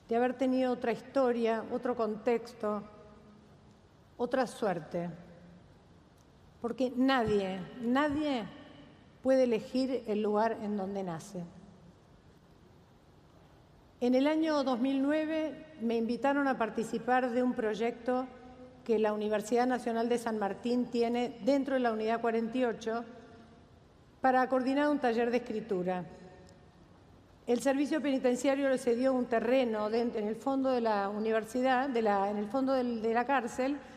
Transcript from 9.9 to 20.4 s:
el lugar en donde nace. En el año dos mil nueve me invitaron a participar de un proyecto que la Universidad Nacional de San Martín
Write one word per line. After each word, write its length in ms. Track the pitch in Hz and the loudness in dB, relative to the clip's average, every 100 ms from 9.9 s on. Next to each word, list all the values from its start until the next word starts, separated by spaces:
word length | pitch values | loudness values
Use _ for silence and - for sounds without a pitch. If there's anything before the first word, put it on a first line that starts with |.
| 254 226 | -2 -2
el 140 | 214 | 0
lugar 360 | 214 208 226 220 | 2 2 2 0
en 160 | 214 208 | -4 -4
donde 260 | 190 196 | -4 -4
nace. 400 | 190 160 - 180 175 - - - - - - - - - - - - - - - - - - - - - - - - - | -6 -6 -8 -10 -12 -14 -20 -20 -20 -20 -20 -20 -20 -20 -20 -20 -20 -20 -20 -20 -20 -20 -20 -20 -20 -20 -20 -20 -20 -2
En 160 | 240 254 | 2 4
el 120 | 285 | 4
año 360 | 311 320 302 | 4 2 2
dos 160 | 269 247 | 2 2
mil 240 | 262 269 | 2 2
nueve 720 | 269 302 311 320 311 - - - | 2 0 0 -2 -4 -6 -14 -6
me 160 | 226 233 | -2 0
invitaron 500 | 226 240 269 277 277 | 0 0 0 2 2
a 100 | 254 | 0
participar 760 | 220 214 220 233 226 254 254 | -2 -4 -4 -4 0 2 2
de 120 | 240 | 2
un 100 | 254 | 0
proyecto 760 | 247 226 208 233 240 - 254 262 - - - - - - | 0 -2 0 -2 -2 -2 -2 -2 -10 -20 -20 -20 -10 -2
que 120 | 226 | 2
la 140 | 214 | 2
Universidad 560 | 214 214 214 214 240 247 | 0 0 -2 0 2 2
Nacional 400 | 247 247 226 233 | 0 -2 -2 0
de 100 | 240 | 0
San 220 | 233 | -2
Martín 460 | 220 | -2